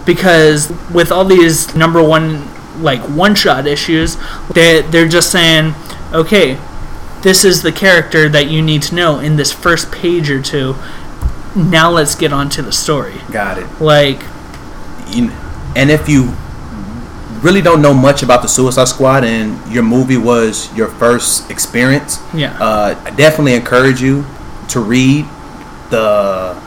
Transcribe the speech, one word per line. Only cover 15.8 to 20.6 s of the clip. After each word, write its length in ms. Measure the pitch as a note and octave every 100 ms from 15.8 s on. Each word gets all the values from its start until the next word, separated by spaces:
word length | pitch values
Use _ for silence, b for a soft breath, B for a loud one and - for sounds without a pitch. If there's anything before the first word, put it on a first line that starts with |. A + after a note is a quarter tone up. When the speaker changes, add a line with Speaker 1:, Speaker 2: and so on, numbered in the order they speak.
| C#3
Speaker 2:
if 180 | D3+ D3+
you 260 | C#3+ B2+ - - - - A2 G2 A#2 - - - A2
really 180 | D3 G3
don't 200 | F3 E3
know 120 | D3
much 280 | C3+ C#3 C#3
about 180 | C3 B2
the 60 | -
Suicide 400 | - B2+ C3 B2+
Squad 340 | - C3 C3+
and 360 | A#2+ A2+ G#2+ - -
your 100 | A#2+
movie 320 | A2+ B2 C3 B2+
was 580 | A2+ A#2 A2+ G2+